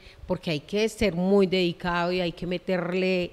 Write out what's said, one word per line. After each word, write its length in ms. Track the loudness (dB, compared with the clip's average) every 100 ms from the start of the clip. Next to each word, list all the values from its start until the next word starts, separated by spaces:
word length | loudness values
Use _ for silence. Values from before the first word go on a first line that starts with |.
| -20 -12 -6
porque 240 | -4 -2
hay 80 | -4
que 280 | -2 0 0
ser 260 | 0 0 2
muy 320 | 4 4 4
dedicado 640 | 4 0 0 -2 -2 0
y 80 | 0
hay 140 | -2
que 120 | -4 -6
meterle 840 | -6 -2 -2 0 0 0 0 -2